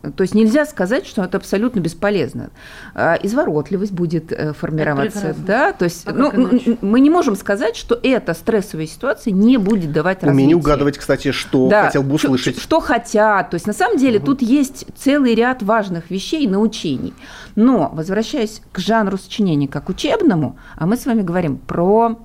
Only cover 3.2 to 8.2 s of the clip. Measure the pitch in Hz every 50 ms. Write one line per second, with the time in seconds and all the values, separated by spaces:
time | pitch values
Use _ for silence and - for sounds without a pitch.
3.2 | - 202 226 277 349 247 156 151 143 - 196 180 196 208 196 170 175 165 165 160
4.2 | 160 - - - - 151 147 - - - 156 156 151 151 143 139 139 - 214 208
5.2 | 196 160 151 151 151 190 202 247 302 392 - - 185 170 170 - - - - -
6.2 | 269 294 - 202 254 185 233 240 - 233 226 - - 196 220 254 269 294 330 349
7.2 | 320 269 196 190 - - 202 202 285 453 440 - - - 480 480 - 262 262 214